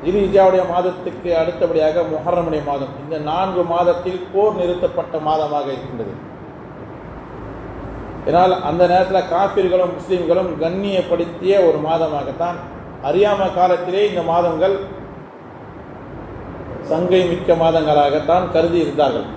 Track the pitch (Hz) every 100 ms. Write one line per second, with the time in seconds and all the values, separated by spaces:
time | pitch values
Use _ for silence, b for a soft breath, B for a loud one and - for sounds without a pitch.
0 | 170 196 190 196 190 185 180 175 180 175
1 | 180 - 180 165 160 170 175 160 156 160
2 | 160 156 170 180 165 151 143 139 131 -
3 | 143 156 151 165 190 180 170 170 175 175
4 | 180 180 - 190 214 190 175 175 175 175
5 | 160 160 151 156 151 147 139 131 - 123
6 | 104 95 - - - - - - - -
7 | - - - - - - - - - -
8 | - - - 165 185 185 143 170 175 180
9 | 185 190 - 170 196 208 185 180 175 -
10 | - 180 160 175 170 151 160 185 202 190
11 | 175 170 170 170 180 196 175 151 151 165
12 | 160 147 135 135 175 170 - - - -
13 | 135 170 208 196 185 175 180 175 180 185
14 | 208 180 165 170 175 160 190 196 - -
15 | - - - - - - - - - -
16 | - - - - - - - 117 - 160
17 | 175 185 175 165 - 165 165 160 151 147
18 | 143 147 143 175 185 165 165 170 147 143
19 | 139 110 95